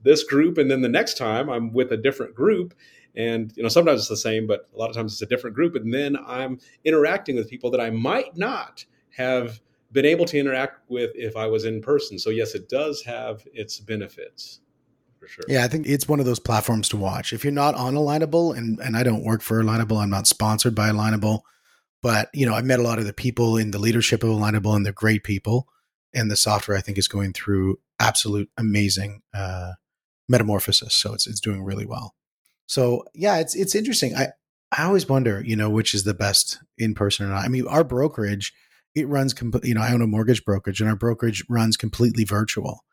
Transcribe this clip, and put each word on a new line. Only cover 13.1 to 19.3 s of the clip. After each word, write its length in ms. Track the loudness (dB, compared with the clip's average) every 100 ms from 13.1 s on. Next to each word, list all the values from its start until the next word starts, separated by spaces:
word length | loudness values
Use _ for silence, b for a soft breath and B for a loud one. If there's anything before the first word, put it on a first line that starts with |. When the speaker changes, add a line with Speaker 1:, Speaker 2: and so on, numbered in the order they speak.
| -10 -8 -10 -12
Speaker 1:
its 280 | -14 -12 -12
benefits, 800 | -8 -8 -8 -14 -18 -16 -20 -20 _ _ _ _ _ _
for 80 | -20
sure. 180 | -14 -2
Speaker 2:
Yeah, 160 | 2
I 40 | 2
think 180 | 0 0
it's 180 | 0 2
one 140 | 2
of 60 | 2
those 120 | 0
platforms 500 | 0 0 2 0 0
to 60 | -2
watch. 360 | -2 -4 -6
If 100 | -4
you're 100 | -2
not 220 | 2 2
on 200 | 2 0
Alignable, 640 | 0 2 2 2 2 2 0
and, 220 | -4 -4
and 180 | -2 0
I 60 |
don't 220 | 2 2
work 180 | 0